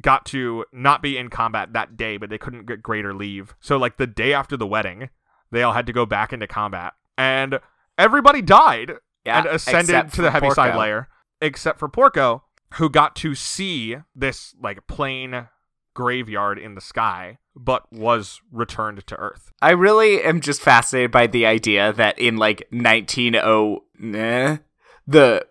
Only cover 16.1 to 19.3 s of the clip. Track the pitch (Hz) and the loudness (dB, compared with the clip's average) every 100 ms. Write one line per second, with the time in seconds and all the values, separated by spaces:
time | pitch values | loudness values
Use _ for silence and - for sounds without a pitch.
16.1 | 127 110 101 101 101 107 98 - 117 110 | -4 -6 -4 -4 -6 -12 -20 -8 -4 -2
17.1 | 90 92 117 _ 135 123 127 - 113 113 | -4 -12 -20 _ -8 -4 -4 -6 -4 -2
18.1 | 117 98 - _ 113 117 - 107 98 - | -2 -4 -18 _ -10 -8 -6 -8 -10 -16
19.1 | - 101 | -12 -12